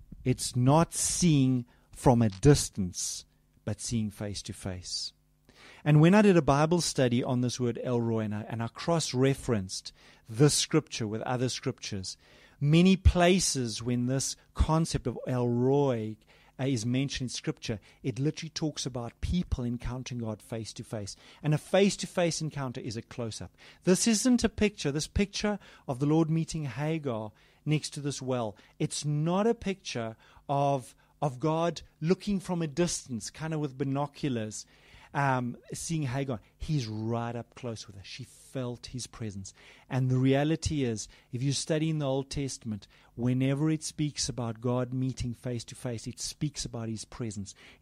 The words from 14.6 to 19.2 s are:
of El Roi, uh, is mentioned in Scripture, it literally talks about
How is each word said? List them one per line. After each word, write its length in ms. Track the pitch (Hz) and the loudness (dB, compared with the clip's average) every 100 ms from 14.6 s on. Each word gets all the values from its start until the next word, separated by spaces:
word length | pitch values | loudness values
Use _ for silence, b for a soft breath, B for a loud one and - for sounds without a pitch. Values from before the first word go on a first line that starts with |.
| - 160 160 135 127 | 2 2 2 -2 -4
of 120 | 117 - | -6 -4
El 220 | 127 123 | 0 2
Roi, 680 | 120 127 143 139 117 110 107 _ b b - | 2 4 4 2 0 -4 -10 _ b b -6
uh, 60 | |
is 200 | 135 127 | -2 0
mentioned 420 | 120 127 139 - 123 | 0 0 0 -4 -6
in 40 | |
Scripture, 500 | - - - - 107 b b | -6 -8 -8 -6 -8 b b
it 160 | 139 107 | -6 -2
literally 320 | 143 - 160 | -2 -4 -10
talks 340 | - 156 - | -4 -4 -4
about 380 | 135 123 117 - | -8 -6 -10 -6